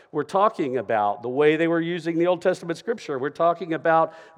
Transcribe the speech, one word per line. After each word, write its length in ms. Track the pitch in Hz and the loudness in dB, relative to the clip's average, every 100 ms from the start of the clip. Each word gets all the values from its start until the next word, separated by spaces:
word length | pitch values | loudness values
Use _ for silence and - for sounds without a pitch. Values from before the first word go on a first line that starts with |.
| _ | _
we're 140 | 147 | -6
talking 540 | 139 190 214 214 143 131 | -2 0 0 0 -4 -4
about 440 | 101 110 101 101 | -2 0 0 -2
the 60 | 120 | -6
way 260 | 131 151 | 2 4
they 140 | 156 165 | 4 2
were 120 | 170 | 0
using 380 | 165 175 160 165 | -2 -4 -4 0
the 80 | 175 | 0
Old 160 | 175 | 2
Testament 360 | 190 180 170 165 | 0 0 -6 -8
scripture. 380 | - 226 - 135 | -6 -6 -6 -6
We're 140 | 143 | -6
talking 440 | 143 170 170 175 | 0 0 0 -4
about 380 | 156 165 160 160 - - | -2 2 4 2 -4 -20